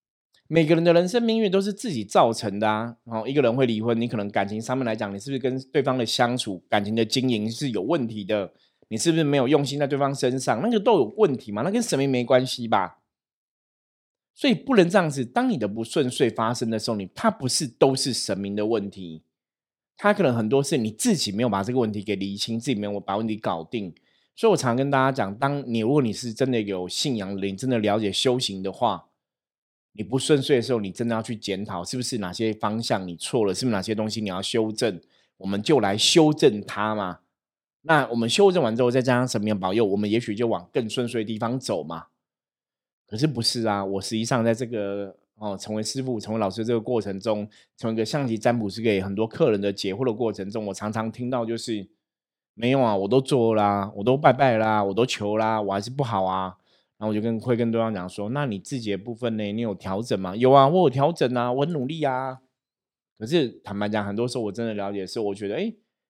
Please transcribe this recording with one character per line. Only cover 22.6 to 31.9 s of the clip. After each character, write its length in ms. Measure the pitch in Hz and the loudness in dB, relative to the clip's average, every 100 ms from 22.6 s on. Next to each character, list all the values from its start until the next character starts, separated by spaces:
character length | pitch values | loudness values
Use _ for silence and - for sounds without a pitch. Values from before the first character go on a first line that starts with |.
| 127 | -2
己 80 | 107 | -2
没 60 | 104 | -2
有 140 | 101 | -6
把 180 | - 101 | -4 -2
问 100 | 113 | -2
题 80 | 107 | -4
搞 280 | 110 85 | -4 -4
定。 320 | 82 117 95 - _ _ _ - | -4 -6 -6 -10 _ _ _ 0
所 120 | 226 | 2
以 40 | |
我 40 | 175 | 4
常 200 | 127 120 | 2 0
跟 160 | 143 | 2
大 80 | 139 | 2
家 120 | 131 | 2
讲， 220 | 131 98 104 | 2 -2 -2
当 280 | 139 143 127 | -2 -2 -4
你， 140 | 113 | -2
如 120 | 110 | 2
果 120 | 147 | 2
你 100 | 120 | 0
是 180 | 98 123 | -2 -8
真 200 | 107 131 | -2 0
的 100 | 120 | 0
有 260 | 101 92 92 | -2 -4 -6
信 280 | - 151 113 | -4 -4 -4
仰 200 | 95 98 | -4 -4
的， 120 | 98 | -6
你 80 | 95 | -4
真 120 | 131 | -2
的 120 | 120 | 0
了 180 | 104 107 | 2 2
解 140 | 107 | 0
修 260 | 92 135 127 | 0 0 0
行 240 | 123 95 | -2 -6
的 100 | 95 | -8
话， 360 | 92 117 90 - _ _ _ _ _ _ _ _ | -2 -2 -2 -8 _ _ _ _ _ _ _ _
你 100 | 104 | -12
不 160 | 104 131 | -4 -2
顺 200 | - 147 | 2 2
遂 160 | 131 135 | 4 0
的 40 | |
时 120 | 113 | 2
候， 80 | 120 | -2
你 100 | 98 | -2
真 160 | - 117 | -6 -4
的 80 | 113 | -4
要 80 | |
去 120 | 110 107 | -4 -8
检 280 | - 95 | -6 -6
讨， 200 | 98 92 | -6 -8
是 120 | 85 | -6